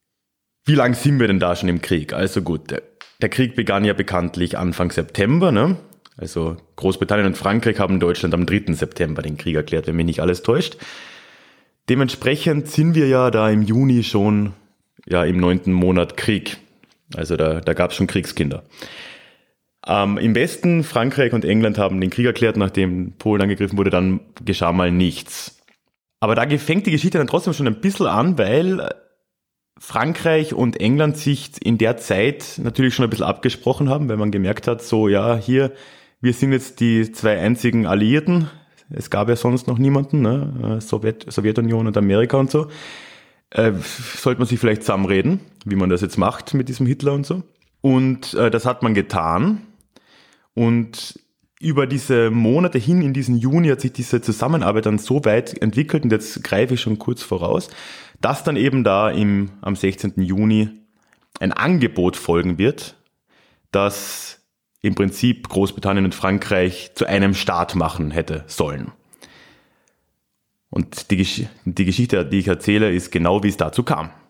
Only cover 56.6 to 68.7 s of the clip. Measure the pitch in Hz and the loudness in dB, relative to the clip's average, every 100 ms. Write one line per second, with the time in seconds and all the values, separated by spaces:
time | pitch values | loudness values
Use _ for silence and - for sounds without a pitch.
56.6 | 127 123 113 107 - 123 - 92 87 - | 0 0 -2 -4 -4 -6 -6 -4 -2 -2
57.6 | - - - - - - 113 143 - 139 | -4 -16 -20 -20 -20 -6 -4 -2 -2 0
58.6 | 135 131 107 98 107 76 104 101 98 - | 2 2 2 2 2 2 2 0 -2 -6
59.6 | - 95 95 92 98 95 92 95 107 107 | -6 -2 -2 -2 -6 -2 -2 0 2 2
60.6 | 107 - _ _ _ _ _ - 98 - | 0 -4 _ _ _ _ _ -6 -4 -2
61.6 | 131 180 117 90 90 - - 85 90 82 | 0 2 2 2 0 -2 -2 0 0 0
62.6 | 110 - - - _ _ _ _ _ _ | 0 -2 -12 -20 _ _ _ _ _ _
63.6 | _ 98 101 - - - - - _ _ | _ -2 -2 -4 -12 -14 -16 -20 _ _
64.6 | _ _ 104 95 98 - 123 120 - 98 | _ _ -4 0 -2 0 0 0 -4 -2
65.6 | 98 - 101 98 92 - 95 101 - 95 | -2 -2 -2 0 0 0 -2 -2 0 0
66.6 | 92 92 - - - 101 98 95 - 87 | 0 -2 -14 -6 -2 2 2 0 -2 -2
67.6 | 87 90 80 - 76 80 78 78 - - | -2 -2 -2 -2 -4 -4 -4 -6 -10 -4
68.6 | 76 | -4